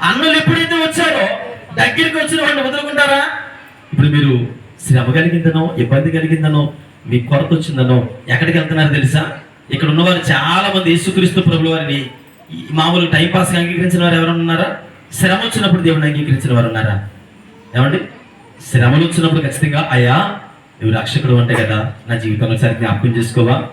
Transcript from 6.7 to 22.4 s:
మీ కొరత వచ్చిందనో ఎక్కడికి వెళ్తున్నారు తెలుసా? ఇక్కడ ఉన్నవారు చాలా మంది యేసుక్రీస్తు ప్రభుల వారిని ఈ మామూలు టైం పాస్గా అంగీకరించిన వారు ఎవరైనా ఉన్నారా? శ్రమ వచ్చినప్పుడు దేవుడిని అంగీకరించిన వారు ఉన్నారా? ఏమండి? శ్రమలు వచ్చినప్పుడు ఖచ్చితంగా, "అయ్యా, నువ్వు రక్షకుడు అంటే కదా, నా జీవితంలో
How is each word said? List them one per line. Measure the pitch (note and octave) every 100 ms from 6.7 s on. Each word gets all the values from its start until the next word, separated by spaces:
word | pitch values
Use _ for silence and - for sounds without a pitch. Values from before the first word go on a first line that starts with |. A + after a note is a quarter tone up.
| - - - -
మీ | A#2+
కొరత | A#2+ C#3 -
వచ్చిందనో | D#3+ - C3+ B2 B2 A2 - -
ఎక్కడికి | B2+ E3+ E3+
వెళ్తున్నారు | D#3 D#3 D3
తెలుసా? | C#3 C3+ D#3 - - - - -
ఇక్కడ | C3+ D#3+
ఉన్నవారు | D#3 F3 F3 -
చాలా | C#3+ D3+ E3+ - F#3+
మంది | F3+
యేసుక్రీస్తు | E3 F#3+ F#3 F3+ F#3+
ప్రభుల | E3+ D#3+ D#3+
వారిని | D#3+ D3 C#3 B2+ - - - -
ఈ | D#3+ -
మామూలు | D#3 D#3+ F3+ E3+
టైం | D#3 F3
పాస్గా | F#3 F3+ F3
అంగీకరించిన | E3+ E3+ F3+ F3
వారు | F3
ఎవరైనా | E3 E3
ఉన్నారా? | E3+ E3 E3 F#3 - - - - -
శ్రమ | F#3
వచ్చినప్పుడు | G3 A3+ G#3+ G3 F3+
దేవుడిని | E3 D#3 D3+
అంగీకరించిన | D3 D3 C3+ -
వారు | B2 A#2
ఉన్నారా? | A2 G#2+ G2+ - - - - - - - A#2+
ఏమండి? | C3+ F3+ - - - - - - -
శ్రమలు | A#2+ A#2+ D3
వచ్చినప్పుడు | E3+ - E3 D#3
ఖచ్చితంగా, | C#3+ - D3+ D3 -
"అయ్యా, | B2 A#2+ B2 - - - - - _
నువ్వు | A2 A2
రక్షకుడు | - - B2+
అంటే | A#2+ A#2
కదా, | A#2+ G#2+ G#2+ - - -
నా | A2+
జీవితంలో | G#2+ G#2+